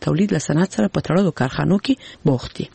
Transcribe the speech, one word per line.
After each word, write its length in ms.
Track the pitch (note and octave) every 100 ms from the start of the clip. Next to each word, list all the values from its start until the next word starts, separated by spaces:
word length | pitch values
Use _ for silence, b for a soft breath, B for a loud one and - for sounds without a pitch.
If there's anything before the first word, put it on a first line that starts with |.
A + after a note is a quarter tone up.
| D3+
تولید 280 | D3+ G3+ E3
له 80 | -
صنعت 280 | D3+ F#3 -
سره 140 | G3+ D3+
په 40 | -
تړلو 240 | E3+ F#3+ -
کارخانو 360 | C3 - D3 G3 -
کې 420 | C4+ - - D3
بوخت 300 | B2+ - -
دي. 80 | -